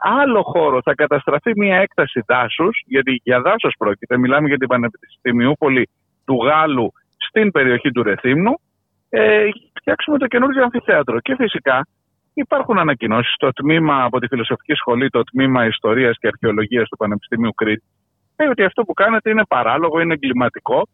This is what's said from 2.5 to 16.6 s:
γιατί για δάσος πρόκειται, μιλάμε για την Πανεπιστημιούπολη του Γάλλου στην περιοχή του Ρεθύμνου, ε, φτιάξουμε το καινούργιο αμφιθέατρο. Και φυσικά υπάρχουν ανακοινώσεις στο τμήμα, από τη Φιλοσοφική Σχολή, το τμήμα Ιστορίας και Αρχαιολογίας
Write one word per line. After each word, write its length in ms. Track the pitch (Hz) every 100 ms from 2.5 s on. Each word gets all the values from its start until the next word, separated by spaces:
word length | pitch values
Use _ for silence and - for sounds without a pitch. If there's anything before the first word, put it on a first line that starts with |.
| - 170 - -
γιατί 340 | 131 131 127
για 180 | 120 123
δάσος 340 | 143 220 135 -
πρόκειται, 400 | 104 101 - 123
μιλάμε 300 | 127 143 151
για 100 | 139
την 100 | 127
Πανεπιστημιούπολη 1200 | 123 117 - - - 123 120 123 151 147 131 110 _ _ _ -
του 100 | 127 123
Γάλλου 480 | 156 156 131 104 - _ _
στην 340 | - 220 214
περιοχή 400 | 156 131 120 143
του 120 | 123
Ρεθύμνου, 560 | 107 98 123 147 202 320 _ _ _ _ _
ε, 380 | 220 214 214 208 - _ -
φτιάξουμε 380 | - - - 294
το 100 | 262
καινούργιο 360 | 240 269 269
αμφιθέατρο. 560 | 247 240 - 151 139 117
Και 160 | - 135
φυσικά 520 | 220 160 139 127 147 _ _ _ _
υπάρχουν 440 | - 262 285 - 202
ανακοινώσεις 540 | 160 135 117 110 123
στο 160 | - 139
τμήμα, 520 | - 139 160 156 139
από 160 | 123 123
τη 80 | 120
Φιλοσοφική 460 | 127 113 120 -
Σχολή, 360 | 147 - 120 135
το 140 | 120
τμήμα 420 | 113 131 135 127 113
Ιστορίας 520 | 107 104 117 123 117
και 80 | 110
Αρχαιολογίας 640 | - 117 104